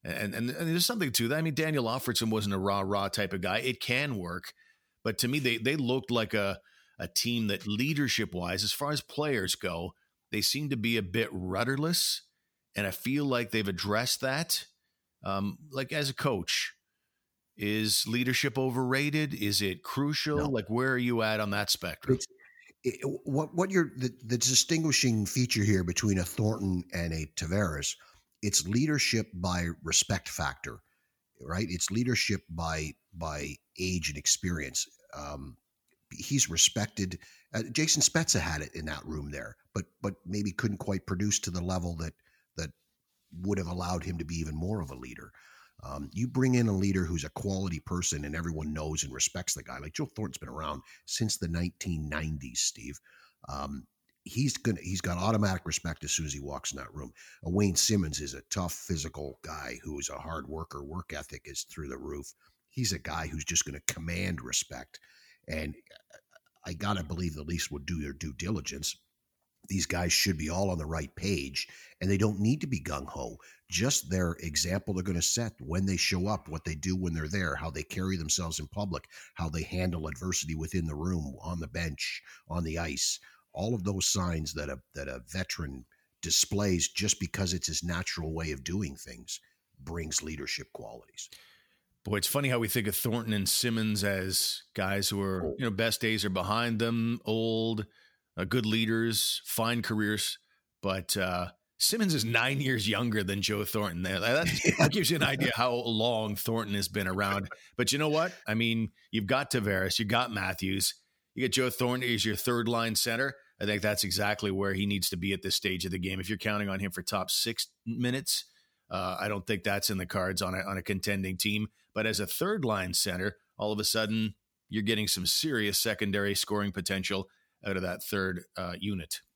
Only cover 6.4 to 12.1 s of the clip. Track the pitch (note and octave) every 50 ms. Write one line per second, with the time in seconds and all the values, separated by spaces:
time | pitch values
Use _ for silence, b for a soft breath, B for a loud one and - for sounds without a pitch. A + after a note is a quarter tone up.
6.4 | G2+ G2 F#2 - b b b b b b b b - F2+ - - - A#2 A#2+ A#2
7.4 | A2+ G#2 G2 F#2 F2 G#2 G#2 G#2 B2+ D3 D#3+ C#3+ D3 A#2+ - - A2 F2+ - F2+
8.4 | F2 F2 F2+ F#2+ G#2 G#2 - - C#3+ C#3+ D3+ C#3+ - _ - - D3+ D3+ C#3 A2
9.4 | F#2 F2+ - - - F#2+ E2+ E2+ F2 F2+ - _ _ _ _ _ _ _ - G#2+
10.4 | - - - C#3 D3+ C#3+ C#3 A#2+ G#2 A#2 A#2 A2+ G#2 F2+ F2+ A2+ A2+ - - F#2
11.4 | F2+ F#2 F#2 F#2+ A#2 A#2+ C3+ C3+ D3+ E3 F3 - - -